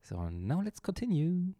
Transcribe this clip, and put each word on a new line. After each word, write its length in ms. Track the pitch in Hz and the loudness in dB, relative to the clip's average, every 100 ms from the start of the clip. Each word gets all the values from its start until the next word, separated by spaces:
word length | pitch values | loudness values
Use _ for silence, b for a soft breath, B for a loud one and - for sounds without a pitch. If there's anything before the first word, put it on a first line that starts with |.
So 260 | - 90 85 | -8 -4 -2
now 320 | 87 92 160 | -2 -2 0
let's 160 | 208 - | -2 -4
continue. 720 | - 185 240 165 156 180 180 190 | -6 -4 0 2 4 2 0 -4